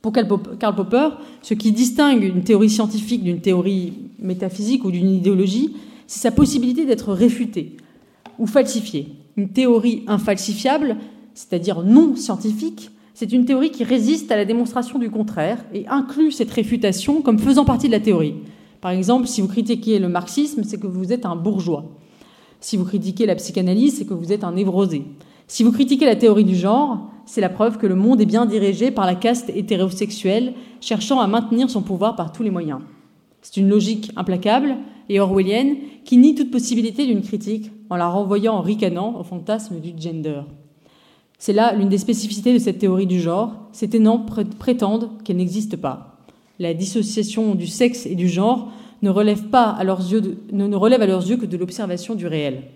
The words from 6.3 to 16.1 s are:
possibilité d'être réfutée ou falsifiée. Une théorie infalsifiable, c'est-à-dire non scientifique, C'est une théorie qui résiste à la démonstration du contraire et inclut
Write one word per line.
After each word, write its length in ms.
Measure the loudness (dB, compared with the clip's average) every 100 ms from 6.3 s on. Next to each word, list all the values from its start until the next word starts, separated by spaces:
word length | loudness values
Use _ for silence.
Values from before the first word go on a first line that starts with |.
possibilité 540 | 4 4 4 0 0 0
d'être 260 | 0 -2
réfutée 640 | 2 2 2 -6 -6 -10 -16 _ _ _ _ -20 -6
ou 80 | 2
falsifiée. 640 | 2 2 -2 -4 -8 -8 -16 -10 -6
Une 140 | -2
théorie 540 | 2 4 4 4 -2 -2
infalsifiable, 880 | -2 0 -2 -4 -2 0 0 0 -4 -10 -20 -20
c'est-à-dire 500 | -20 -8 -4 -4 -2
non 320 | 6 6 6 0
scientifique, 760 | -4 -4 -4 -4 -6 -10 -20 -20 _ -10
C'est 140 | 0
une 140 | 2 2
théorie 260 | 2 0
qui 140 | -2 0
résiste 440 | 2 2 0 0
à 60 | 0
la 80 |
démonstration 560 | 2 0 0 -4 -4 -4
du 100 | -4
contraire 540 | -4 -4 -2 -2 -4 -8
et 140 | -12 -4
inclut 460 | -2 -2